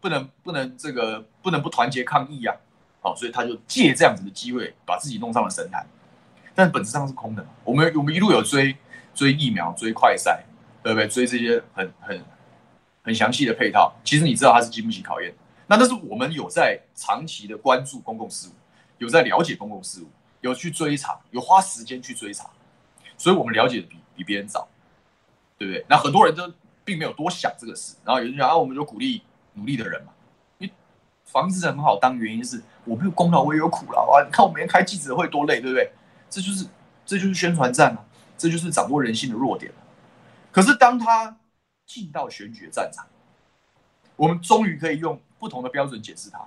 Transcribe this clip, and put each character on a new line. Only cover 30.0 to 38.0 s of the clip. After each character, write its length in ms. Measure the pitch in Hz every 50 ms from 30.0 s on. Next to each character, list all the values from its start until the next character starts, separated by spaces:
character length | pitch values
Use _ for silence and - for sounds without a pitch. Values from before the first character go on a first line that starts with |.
| -
嘛， 80 | - _ _ _ _ _ _ _ _ _ _
因 100 | 185 196
为 60 | _ _ _ _ _ _ _ _ _ _ _
房 240 | - - 131 147 185
子 180 | 190 185 170
很 120 | 156 135 139
好 200 | 147 147 101 98
当， 200 | - 127 127 123
原 180 | 113 110 110
因 80 | 113 123
是 180 | 120 127 117 - - _ - _
我 100 | 120 113
没 120 | 110 165
有 40 | 190
功 200 | 165 - 175 175
劳， 120 | 170 151 135
我 120 | 147 151
也 40 | 156
有 80 | 156
苦 240 | 165 160 - - -
劳 200 | - - - -
啊。 120 | - 143 143
你 80 | -
看 140 | - - 214
我 60 | 185 165
每 80 | 147
天 80 | 160 165
开 140 | - 180 185
记 160 | - - 185
者 180 | 151 139 127
会 100 | 165 175 156
多 180 | - 147 147
累， 160 | 151 143 117 117
对 80 | 131
不 40 | 131
对？ 160 | 127 113 - - _ _ _ _ _ _ _
这 140 | - 196 185
就 100 | 190 202
是， 140 | 190 185 - - _ _ _ _ _ _
这 120 | - 196 196
就 80 | 185
是 60 | 196 190
宣 220 | 175 - 170 175
传 160 | 160 135 120 -
战 220 | - 151 131 117
啊， 80 | 110